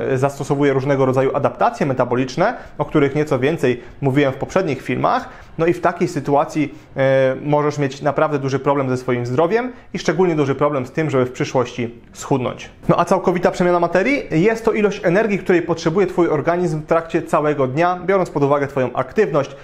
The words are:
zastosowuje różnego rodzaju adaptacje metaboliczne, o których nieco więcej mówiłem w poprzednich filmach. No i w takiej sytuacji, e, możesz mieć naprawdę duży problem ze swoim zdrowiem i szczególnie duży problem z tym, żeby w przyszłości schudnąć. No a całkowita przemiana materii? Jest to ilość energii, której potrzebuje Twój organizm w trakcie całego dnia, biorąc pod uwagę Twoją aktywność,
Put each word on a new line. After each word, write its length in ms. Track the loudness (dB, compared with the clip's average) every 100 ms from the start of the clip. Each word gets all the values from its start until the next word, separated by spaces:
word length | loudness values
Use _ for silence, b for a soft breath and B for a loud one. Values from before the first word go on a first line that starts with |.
| -2 0
zastosowuje 580 | 0 -2 -4 2 2
różnego 320 | 2 2 2 2
rodzaju 300 | 2 2 0
adaptacje 500 | -2 0 -2 0 -2
metaboliczne, 680 | 0 0 0 -2 0 -2 -2 B -8
o 80 | -2
których 300 | 2 2 0
nieco 240 | 0 0
więcej 420 | 0 0 0 0 B -4
mówiłem 320 | 0 2 2
w 20 | 0
poprzednich 460 | -2 -2 0 -4
filmach. 480 | -4 -2 0 0 -4 B B -2
No 80 | 0
i 80 |
w 80 | 2
takiej 260 | 0 0 -2
sytuacji, 680 | -2 0 2 2 -2 -4 B B -2
e, 380 | 2 4 2 0
możesz 340 | 0 0 0 0
mieć 240 | -4 -2
naprawdę 380 | -2 0 0 0
duży 200 | -2 -2
problem 300 | 0 0 0
ze 80 | -2
swoim 280 | -2 -2 0
zdrowiem 460 | 0 2 0 -2 -8 B
i 60 | -4
szczególnie 360 | -2 2 2 2
duży 200 | 0 0
problem 300 | 0 0 -4
z 60 |
tym, 180 | -4 0
żeby 160 | 0 0
w 60 |
przyszłości 640 | -2 -2 -2 -2 -4 -8 -8 -20
schudnąć. 560 | -18 -2 -2 0 -6 -14 -4 2
No 100 | 2
a 60 | 4
całkowita 460 | 2 2 2 0
przemiana 280 | 2 2 2
materii? 440 | 2 2 2 0 0
Jest 340 | 2 2 2 0
to 60 |
ilość 300 | 2 0 0
energii, 360 | 0 2 2 0
której 220 | 2 2
potrzebuje 460 | 2 -2 0 2 2
Twój 220 | 2 2
organizm 520 | 2 0 0 -2 -4
w 40 | 0
trakcie 360 | 0 2 -4
całego 460 | 0 0 2 0 0
dnia, 320 | 2 0 0 0
biorąc 240 | 0 0
pod 140 | 0
uwagę 240 | 2 2 0
Twoją 260 | -2 -2
aktywność, 600 | -2 -4 0 0 0 -2 B